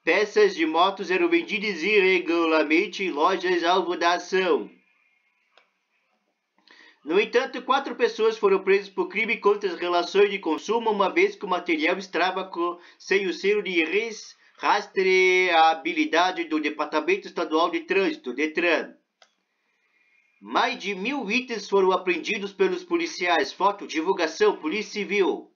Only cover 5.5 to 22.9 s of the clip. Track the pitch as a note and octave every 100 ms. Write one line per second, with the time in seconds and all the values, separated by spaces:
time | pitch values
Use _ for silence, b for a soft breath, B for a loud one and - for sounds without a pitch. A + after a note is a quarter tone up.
5.5 | _ _ _ _ _ _ _ _ _ _
6.5 | _ _ b b b C#3 F3+ A3 A#3+ C4
7.5 | C4 - C#4 C#4 A#3+ A#3 A3 A3 A3 G3+
8.5 | F#3+ F#3+ G3 G3 - F3+ G#3 A3 A3 G3+
9.5 | G#3 G3 E3 F3 F3 F3 G3 G3+ G3 E3+
10.5 | D3+ - A#3 A3+ G#3 F#3 D#3+ G3+ - G3
11.5 | F3+ F3 D#3 D#3+ F#3+ F#3+ D#3+ D#3+ F#3 -
12.5 | E3+ F3 E3+ B B - F#3+ F#3+ D#3 F#3+
13.5 | G#3 F#3 F3 D#3+ G3 A3+ G#3 - - b
14.5 | _ D3 G3+ G3+ F#3+ F#3 F#3 F#3 F#3 F#3
15.5 | E3 D#3+ D#3+ D#3 D#3 D3+ D#3+ F3+ F3 D#3
16.5 | D#3 D3 D3+ D3+ D#3 D#3 G3 F#3+ - D#3+
17.5 | D#3 E3+ D#3+ D#3+ F3+ F#3 - B2+ B2 D#3
18.5 | D#3 E3+ D3 F#2 - _ _ _ _ _
19.5 | _ _ _ _ _ _ _ _ _ G2+
20.5 | D3 A#3+ B3+ F3+ F#3+ G#3+ C#4+ G3 A#3+ B3+
21.5 | A3 - G3 F#3 F#3 F#3 F3 - G#3+ G3
22.5 | - F#3 F3 -